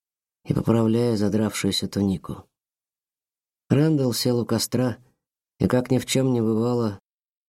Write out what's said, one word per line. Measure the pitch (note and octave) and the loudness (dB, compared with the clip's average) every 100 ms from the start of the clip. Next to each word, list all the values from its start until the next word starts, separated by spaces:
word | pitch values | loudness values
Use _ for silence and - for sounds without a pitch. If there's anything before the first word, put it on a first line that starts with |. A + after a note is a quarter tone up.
| _ _ _ _ | _ _ _ _
и | - | -4
поправляя | - - A2+ A2+ A#2 A#2+ A2 | -2 2 2 2 2 0 0
задравшуюся | G2+ G#2+ G#2+ - G2+ - F#2+ | 0 0 0 -2 -2 -2 -4
тунику. | G2+ G2+ F#2 - - - _ _ _ _ _ _ _ _ _ _ _ - | -2 0 -2 -6 -16 -16 _ _ _ _ _ _ _ _ _ _ _ 0
Рэндалл | C3 D#3 D3+ B2+ | 2 2 2 0
сел | A2+ B2+ A#2+ | -2 -2 -2
у | A2 | 0
костра | A2 - A#2+ B2 A#2 _ _ _ _ _ - | -2 -2 -2 -2 -4 _ _ _ _ _ -2
и, | G2 | 0
как | B2+ B2 | 2 2
ни | B2+ | 0
в | - | 0
чем | C#3 C3 | 0 0
не | A#2+ | 0
бывало, | A2 A2 A#2+ A#2+ A2+ G2+ _ _ _ _ | 0 0 0 0 -2 -4 _ _ _ _